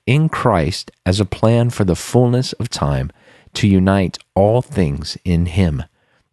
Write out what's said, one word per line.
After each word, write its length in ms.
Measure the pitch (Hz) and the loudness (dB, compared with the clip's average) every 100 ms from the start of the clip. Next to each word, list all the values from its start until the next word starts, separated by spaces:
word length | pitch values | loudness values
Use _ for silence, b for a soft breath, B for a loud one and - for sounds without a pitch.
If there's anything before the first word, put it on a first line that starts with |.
| - | -2
in 220 | 135 160 | 0 0
Christ 640 | - 127 95 76 - - _ - | 0 0 2 0 -4 -12 _ -2
as 140 | 98 | 0
a 60 | 101 | -2
plan 440 | - 110 117 120 | 0 2 2 0
for 160 | - 95 | 0 -2
the 100 | 82 | -2
fullness 580 | - 120 123 123 127 | 0 2 2 0 -4
of 160 | - 117 | -8 -10
time, 400 | - 71 69 71 b b b b | -4 -2 -2 -4 b b b b
to 140 | - 107 | -2 2
unite 520 | 95 92 98 90 - - - | 4 4 2 0 -6 -6 0
all 260 | 101 120 | 2 2
things 560 | - - 80 71 - - | -2 -2 -2 -2 -8 -8
in 220 | 92 85 87 | -2 0 0
him, 400 | 85 90 69 - _ _ _ _ | 0 0 -2 -8 _ _ _ _